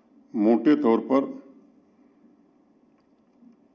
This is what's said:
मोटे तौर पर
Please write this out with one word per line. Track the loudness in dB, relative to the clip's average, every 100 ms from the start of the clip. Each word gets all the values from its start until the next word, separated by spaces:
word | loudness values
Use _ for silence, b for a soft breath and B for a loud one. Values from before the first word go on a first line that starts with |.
| b _ _
मोटे | -2 0 2 2 2
तौर | 2 0
पर | 0 -2 -2 -10 -20 -20 _ _ _ _ _ _ _ _ _ _ _ _ _ _ _ _ _ _ -20 _ _